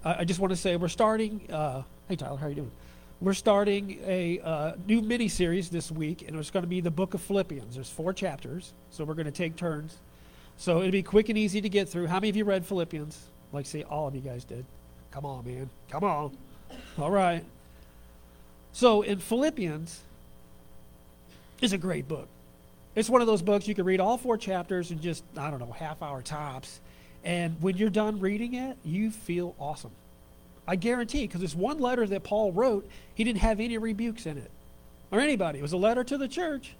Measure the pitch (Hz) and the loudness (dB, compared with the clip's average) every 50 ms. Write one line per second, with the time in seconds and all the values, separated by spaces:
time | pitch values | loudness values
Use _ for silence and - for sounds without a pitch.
0 | - 160 175 - 175 170 190 170 196 185 185 170 - 190 175 175 180 170 - - | 0 -2 0 0 2 0 2 2 2 0 0 0 2 2 2 2 0 -2 2 4
1 | 233 214 220 220 220 214 214 208 - - - 156 151 147 127 135 127 - - - | 4 4 4 2 0 -2 -2 -8 -8 -6 -4 -2 -2 -2 -2 -4 -8 -10 -16 -20
2 | - - 190 - 143 123 143 135 151 147 143 147 143 117 - - - - - - | -6 -6 -6 -4 -4 -6 -6 -4 -4 -4 -4 -4 -6 -8 -10 -14 -20 -20 -20 -20
3 | - - - - 175 190 196 - - 226 208 202 208 208 202 202 202 196 190 - | -20 -20 -12 -2 0 2 2 4 6 6 6 6 6 4 2 0 0 -4 -10 -8
4 | - 190 185 185 175 170 175 180 - 165 160 151 151 160 165 - 180 196 220 233 | -2 0 0 2 2 0 0 0 -2 -2 -2 -2 -2 -4 -4 -6 0 4 4 4
5 | 214 214 240 240 233 196 - - 180 170 170 190 180 170 175 170 147 - 160 160 | 4 2 2 2 2 0 2 2 2 4 4 0 0 -2 -4 -4 -4 -4 -4 -4
6 | 160 151 170 - - - 156 160 151 - - 196 175 175 180 185 170 170 160 156 | -2 -2 -4 -6 -6 -10 -8 -6 -8 -2 -2 -2 0 0 0 0 0 0 2 0
7 | 190 185 - - - - 202 196 185 180 151 139 107 107 120 127 131 - - - | 0 0 0 -6 -4 0 0 0 0 0 -6 -10 -10 -10 -10 -10 -10 -10 -8 -4
8 | 160 180 190 - 196 185 143 131 - 123 135 180 180 - - - - - - - | -4 -4 -2 -2 -2 -4 -4 -4 -8 -8 -8 -8 -10 -12 -20 -20 -20 -20 -8 -8
9 | 156 151 160 160 160 151 143 - 175 165 165 - 180 170 156 147 151 160 - - | -4 -4 -2 -2 -2 -4 -2 -2 -2 -2 -2 -2 -2 -2 -2 -2 -6 -10 -12 -16
10 | - - - - - - - - - - - - - - 170 165 190 185 185 196 | -20 -20 -20 -20 -20 -20 -20 -20 -20 -20 -18 -6 0 4 4 4 6 4 4 2
11 | 180 - - 214 220 233 220 214 214 202 180 214 202 220 180 202 196 196 - 170 | 2 6 6 6 6 6 2 2 2 2 2 0 0 2 2 2 2 2 -2 -2
12 | 175 160 175 190 208 214 196 214 214 202 196 190 175 - 202 180 170 165 - 156 | 0 2 0 2 2 2 2 2 2 4 2 2 2 0 0 -2 0 -2 -4 -8
13 | 147 151 151 - - - - - - - - 143 139 - - 151 - - 147 151 | -8 -8 -10 -14 -18 -20 -20 -20 -18 -8 -8 -8 -6 -6 -6 -8 -6 -4 -4 -2
14 | 156 139 139 131 131 139 123 123 120 - 117 120 131 - - - - - - - | -2 -2 -4 -6 -6 -6 -8 -8 -10 -10 -10 -10 -10 -12 -16 -20 -20 -20 -20 -20
15 | - - - 139 139 143 135 131 117 123 123 127 135 131 - - - - - 151 | -20 -14 -12 -10 -8 -8 -8 -8 -8 -8 -8 -8 -8 -10 -12 -16 -16 -8 -4 0
16 | 196 202 165 147 151 143 - - - - - - - - - - - - - - | 0 2 2 0 -2 -4 -8 -10 -18 -20 -20 -18 -18 -16 -16 -16 -16 -10 -6 -2
17 | 143 156 196 196 190 175 170 165 165 - - - - - - - - - - - | 0 2 4 4 4 4 4 0 -4 -10 -20 -20 -20 -20 -20 -20 -20 -20 -20 -20
18 | - - - - - - - - - - - - - - - - 247 247 220 208 | -20 -20 -20 -20 -20 -20 -20 -20 -20 -20 -20 -20 -20 -18 -4 6 6 8 8 8
19 | 208 202 202 185 170 - 226 240 277 311 311 294 196 165 151 156 165 165 - - | 4 2 -2 -2 0 -2 0 2 2 2 0 0 -4 -4 -2 -4 -8 -10 -12 -16
20 | - - - - - - - - - - - - - - - - - - - - | -18 -20 -20 -20 -20 -20 -20 -20 -20 -20 -20 -20 -20 -20 -18 -18 -20 -20 -20 -20
21 | - - - - - - - - - - - - - 240 190 190 160 185 170 151 | -20 -20 -20 -20 -20 -20 -20 -20 -20 -20 -4 0 0 2 2 0 -2 -2 -2 -4
22 | 139 135 160 135 - - - - - - - - - - - - - - - 214 | -4 -4 -6 -8 -8 -12 -18 -20 -20 -20 -20 -20 -20 -20 -20 -20 -20 -6 -2 -2
23 | 220 220 240 247 240 226 226 190 170 202 208 202 196 214 208 - 180 185 185 185 | 2 6 6 6 6 6 4 4 4 4 2 2 2 0 -2 0 2 2 4 4
24 | 180 202 240 240 247 254 233 214 - 196 190 180 175 - 196 180 170 165 170 156 | 4 2 2 0 2 0 0 0 0 -2 -2 -2 0 -2 -2 -2 -2 -4 -6 -4
25 | 156 175 160 - - - - 160 143 151 147 131 123 120 - - 165 151 156 - | -4 -4 -4 -4 -8 -14 -10 -8 -6 -6 -6 -6 -8 -10 -10 -8 -8 -8 -8 -8
26 | 165 147 143 131 123 - 156 147 151 143 131 131 - - - - - - - - | -8 -8 -8 -8 -8 -8 -8 -6 -6 -6 -8 -10 -12 -14 -18 -18 -20 -20 -20 -20
27 | - - - - - 175 175 175 170 165 165 160 156 190 185 180 214 220 180 214 | -20 -20 -20 -10 -4 -4 -2 0 -2 -2 -2 0 0 0 2 2 2 2 4 2
28 | 214 214 214 202 190 190 202 208 233 240 254 247 254 262 254 - - 160 160 196 | 2 2 0 0 0 0 0 0 -2 -4 -4 -4 -6 -6 -8 -8 -6 -4 -2 0
29 | 214 220 214 - - - 175 175 175 175 - - 143 143 139 - - 120 - - | 0 0 -2 -6 -6 -4 -2 -2 -2 -4 -6 -8 -8 -8 -8 -8 -10 -16 -16 -18
30 | - - - - - - - - - - - - - - 180 185 170 233 240 254 | -20 -20 -20 -20 -20 -20 -20 -20 -20 -20 -20 -14 -4 -2 -2 0 2 2 2 2
31 | 240 226 - 294 254 202 - 175 190 170 139 170 185 247 302 311 262 247 254 247 | 0 0 0 -2 -2 0 -2 -2 -4 -2 0 0 0 0 2 2 2 2 4 4
32 | 226 196 196 190 - - 208 214 220 202 170 175 170 175 208 196 - - - - | 2 2 0 -2 -2 0 2 2 2 2 4 4 4 4 4 2 -2 -6 -16 -18
33 | - - - - 220 240 240 190 196 226 220 196 220 240 233 220 220 226 220 196 | -18 -14 -2 0 0 2 4 4 4 4 4 2 0 -2 -2 -2 -2 -2 -2 -2
34 | 226 233 220 226 - 160 147 139 113 - - - - - - - - - - - | -2 -4 -4 -6 -8 -8 -8 -8 -10 -14 -18 -20 -20 -20 -20 -20 -20 -20 -20 -20
35 | - - - 214 277 302 285 208 190 165 143 135 143 143 170 180 185 220 240 254 | -12 0 2 4 4 4 4 4 2 0 0 -2 -4 -2 0 4 4 4 4 4
36 | 247 247 277 285 277 254 - 330 359 320 294 269 - - - - | 2 0 0 -2 -2 -2 -2 -2 -2 -2 -2 -4 -6 -10 -20 -20